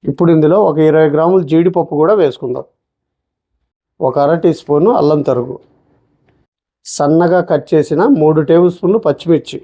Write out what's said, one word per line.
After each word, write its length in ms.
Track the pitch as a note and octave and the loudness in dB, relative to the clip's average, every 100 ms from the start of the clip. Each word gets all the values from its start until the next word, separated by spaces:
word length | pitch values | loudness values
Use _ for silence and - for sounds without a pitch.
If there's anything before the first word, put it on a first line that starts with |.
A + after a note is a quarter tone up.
| - | -8
ఇప్పుడు 200 | C#3+ E3+ | -2 2
ఇందులో 220 | E3 D3+ F#3+ G3 | 2 2 2 0
ఒక 100 | D3+ D#3 | 2 2
ఇరవై 180 | D#3 D#3 | 2 2
గ్రాములు 320 | D3+ E3 F#3+ D3 | 0 0 0 0
జీడిపప్పు 440 | D#3+ F3 F3 D#3 D3 | 0 0 -2 -4 -2
కూడా 140 | D#3+ G#3+ | 0 2
వేసుకుందాం. 440 | D3+ - C3 B2+ - _ _ _ _ _ _ _ _ _ _ _ _ _ C3 | 0 -4 -10 -10 -12 _ _ _ _ _ _ _ _ _ _ _ _ _ -4
ఒక 80 | C#3 | 0
అర 80 | C#3+ E3 | 0 0
టీ 80 | E3 D#3 | 0 -2
స్పూను 320 | - D3 F#3+ B3 | -2 0 2 2
అల్లం 220 | D3 D3+ C#3 | 0 0 -2
తరుగు, 280 | B2+ B2+ - _ _ _ _ _ _ _ _ _ _ _ _ - - | -4 -6 -12 _ _ _ _ _ _ _ _ _ _ _ _ -14 -4
సన్నగా 440 | D3 D#3+ F3 F3+ F3 | 0 2 2 0 0
కట్ 160 | D#3+ - | -4 0
చేసిన 300 | D#3+ D3+ D3+ A3+ C4 | -2 0 -2 0 2
మూడు 200 | D3+ D#3 D3+ | 2 0 2
టేబుల్ 200 | E3 F3+ | 2 2
స్పూన్లు 240 | F3 F3+ G#3+ D#3 | 0 -2 -2 -2
పచ్చిమిర్చి. 520 | C#3+ E3 D#3+ - - | -4 -2 -2 -2 -16